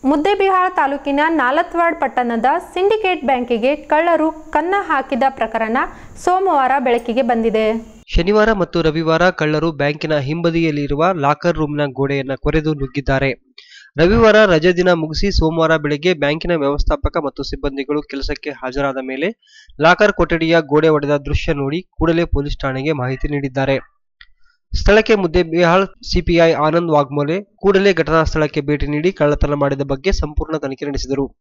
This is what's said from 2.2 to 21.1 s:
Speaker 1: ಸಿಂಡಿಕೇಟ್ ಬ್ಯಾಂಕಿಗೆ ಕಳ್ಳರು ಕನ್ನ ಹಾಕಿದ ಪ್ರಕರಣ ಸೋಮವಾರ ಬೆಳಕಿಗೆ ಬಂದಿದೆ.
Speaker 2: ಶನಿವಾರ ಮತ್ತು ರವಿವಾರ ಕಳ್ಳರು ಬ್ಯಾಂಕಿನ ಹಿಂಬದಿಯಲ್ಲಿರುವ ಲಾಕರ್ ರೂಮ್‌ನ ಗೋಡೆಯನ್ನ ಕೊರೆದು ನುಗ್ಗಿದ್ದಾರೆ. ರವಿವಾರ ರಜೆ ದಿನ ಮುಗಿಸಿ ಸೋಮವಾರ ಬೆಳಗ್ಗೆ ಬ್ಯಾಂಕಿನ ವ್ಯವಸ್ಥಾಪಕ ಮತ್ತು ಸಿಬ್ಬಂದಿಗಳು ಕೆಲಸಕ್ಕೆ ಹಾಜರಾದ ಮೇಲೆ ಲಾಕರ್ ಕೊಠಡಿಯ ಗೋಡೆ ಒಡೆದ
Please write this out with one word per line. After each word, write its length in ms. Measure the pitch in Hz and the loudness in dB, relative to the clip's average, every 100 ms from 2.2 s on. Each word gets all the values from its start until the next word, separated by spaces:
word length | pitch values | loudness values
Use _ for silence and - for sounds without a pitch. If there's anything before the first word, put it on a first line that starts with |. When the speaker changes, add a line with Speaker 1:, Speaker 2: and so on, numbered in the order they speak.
| 240 233 247 330 359 | -2 0 0 0 -4
Speaker 1:
ಸಿಂಡಿಕೇಟ್ 520 | 359 392 440 392 349 262 | -2 0 2 0 -2 0
ಬ್ಯಾಂಕಿಗೆ 500 | 254 247 233 247 302 | -2 0 0 0 -2
ಕಳ್ಳರು 560 | - 302 339 320 311 | 0 0 2 2 0
ಕನ್ನ 440 | 311 - 302 330 403 | -4 -4 -4 0 -2
ಹಾಕಿದ 440 | 349 285 269 254 262 | -2 -4 -2 0 0
ಪ್ರಕರಣ 480 | 254 220 226 220 240 349 - - - | 0 -4 -2 -2 -2 -4 -8 -20 -4
ಸೋಮವಾರ 480 | - 359 381 302 254 277 | 0 0 2 2 2 2
ಬೆಳಕಿಗೆ 420 | 254 233 240 226 | 2 0 0 -2
ಬಂದಿದೆ. 720 | 247 233 226 214 220 220 220 - - | 0 0 0 0 0 -2 -6 -20 -4
Speaker 2:
ಶನಿವಾರ 460 | - 170 214 214 | 0 2 4 4
ಮತ್ತು 280 | 208 170 170 | 2 0 0
ರವಿವಾರ 480 | 160 151 160 160 180 | 0 0 0 2 2
ಕಳ್ಳರು 420 | 180 151 151 165 | 0 -2 0 -2
ಬ್ಯಾಂಕಿನ 460 | 147 143 151 156 151 | -2 -2 -2 -2 -2
ಹಿಂಬದಿಯಲ್ಲಿರುವ 960 | 131 160 170 165 165 147 143 143 170 | -2 -2 0 0 0 -2 -4 0 0
ಲಾಕರ್ 460 | 185 143 147 170 156 | 0 0 0 0 0
ರೂಮ್‌ನ 240 | 151 147 143 | -2 -2 -4
ಗೋಡೆಯನ್ನ 400 | 123 139 139 131 135 | -2 -2 -2 -4 -4
ಕೊರೆದು 380 | 143 156 156 | -2 -2 -2
ನುಗ್ಗಿದ್ದಾರೆ. 600 | 151 135 139 135 135 135 123 _ - - - - - | -4 -4 -6 -2 0 0 -4 _ -20 -20 -20 -14 0
ರವಿವಾರ 480 | 170 226 220 214 214 | 2 6 6 6 6
ರಜೆ 300 | 165 170 180 | 4 2 2
ದಿನ 180 | 180 | 2
ಮುಗಿಸಿ 380 | 170 156 151 196 | 2 0 -2 0
ಸೋಮವಾರ 460 | - 160 165 160 160 | 2 0 2 2 2
ಬೆಳಗ್ಗೆ 360 | 147 147 170 | 0 -2 -2
ಬ್ಯಾಂಕಿನ 420 | 165 143 156 165 170 | 0 -2 -2 -2 0
ವ್ಯವಸ್ಥಾಪಕ 640 | 139 143 - 147 147 175 143 | 0 0 0 0 -2 -4 -6
ಮತ್ತು 180 | - | -8
ಸಿಬ್ಬಂದಿಗಳು 580 | 139 139 143 139 135 147 | -10 -6 -6 -6 -4 -4
ಕೆಲಸಕ್ಕೆ 480 | 147 139 135 143 151 | -6 -8 -6 -6 -10
ಹಾಜರಾದ 480 | 135 131 131 139 131 | -10 -8 -4 -4 -4
ಮೇಲೆ 340 | 131 131 170 233 _ - - - | -8 -6 -6 -6 _ -20 -20 0
ಲಾಕರ್ 320 | 156 180 208 | 2 4 2
ಕೊಠಡಿಯ 440 | - 165 165 160 165 | 2 0 0 2 2
ಗೋಡೆ 260 | 151 147 160 | 4 2 4
ಒಡೆದ 300 | 151 143 | 2 0